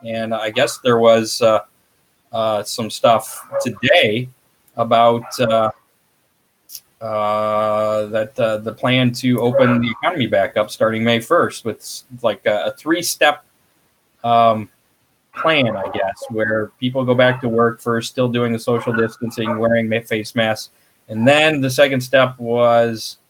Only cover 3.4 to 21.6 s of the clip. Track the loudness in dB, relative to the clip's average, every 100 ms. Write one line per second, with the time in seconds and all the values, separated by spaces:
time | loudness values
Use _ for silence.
3.4 | -8 -6 -6 -4 2 4 4 -2 -6 _
4.4 | _ _ _ -6 0 4 4 2 -4 -4
5.4 | 0 2 0 -4 _ _ _ _ _ _
6.4 | _ _ _ -20 _ _ -6 -2 0 0
7.4 | 0 0 0 0 0 -2 -2 -4 -4 -2
8.4 | -2 -2 -6 -4 0 2 0 0 -2 0
9.4 | 2 4 4 2 0 -2 -4 -2 0 0
10.4 | 0 -2 -4 -2 -2 0 0 0 2 0
11.4 | 0 -4 -10 -10 -12 -16 _ -4 -4 -2
12.4 | -2 -2 -4 -8 -4 -2 -2 0 0 0
13.4 | _ _ _ _ _ _ _ _ 2 4
14.4 | 4 2 -4 _ _ _ _ _ _ -4
15.4 | 0 2 0 -2 -6 -4 -6 -6 -10 -4
16.4 | -2 -2 -4 _ -6 -4 -2 2 2 2
17.4 | -2 2 0 0 -4 -4 -4 -2 -2 0
18.4 | -2 -2 -2 -2 -2 -2 -2 -4 -10 -6
19.4 | -4 -2 0 0 0 -4 -2 -6 -4 -2
20.4 | -2 -2 -8 _ _ _ _ 0 2 4
21.4 | 2 0